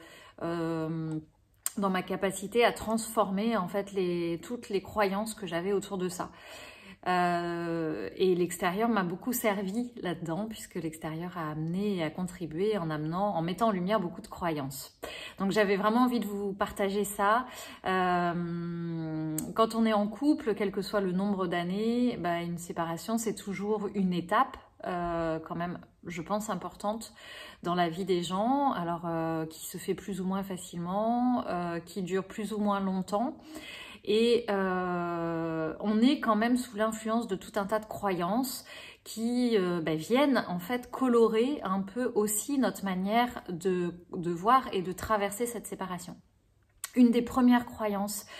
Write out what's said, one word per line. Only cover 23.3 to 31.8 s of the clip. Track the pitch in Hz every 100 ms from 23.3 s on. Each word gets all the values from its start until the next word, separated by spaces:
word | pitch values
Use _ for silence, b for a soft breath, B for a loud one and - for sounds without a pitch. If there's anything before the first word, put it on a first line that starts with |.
toujours | - 202 190 202 214 202
une | 208 185
étape, | 175 175 214 269 - - -
euh, | - 175 175 170 165 160
quand | 160
même, | 170 175 - - _
je | 175 170
pense, | 160 208 214
importante | 180 180 - 202 220 - B B B B B
dans | 170
la | 175 170
vie | 165
des | 185 180
gens, | 175 185 233 277 277
alors, | - 170 170
euh, | 170 165 165 160
qui | 160 -
se | - 180
fait | -
plus | 170 - 185
ou |
moins | 185 196
facilement, | 196 180 - 170 175 196 226 240 247 247 -
euh, | 175 175
qui | 170